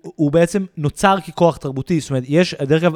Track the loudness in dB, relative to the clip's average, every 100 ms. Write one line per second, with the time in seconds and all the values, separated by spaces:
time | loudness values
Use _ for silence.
0 | -6 -2 2 4 2 0 -6 -6 -6 0
1 | 2 2 -2 0 2 2 -6 -8 -4 -4
2 | -2 -6 0 0 0 -2 0 2 0